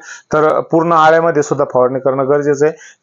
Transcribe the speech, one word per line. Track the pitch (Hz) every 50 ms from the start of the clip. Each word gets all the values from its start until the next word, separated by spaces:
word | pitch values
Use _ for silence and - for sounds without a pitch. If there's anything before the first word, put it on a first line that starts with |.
| - - - - - _ -
तर | 156 151 151 - -
पूर्ण | - - - 165 160 170 170
आळ्यामध्ये | 160 156 160 165 165 165 170 165 151 143
सुद्धा | - 151 135 143 - -
फवारणी | 127 127 123 131 131
करणं | - 139 131 139
गरजेचं | 135 131 147 147 143 143 147 135 147
आहे. | 156 160 - - - - _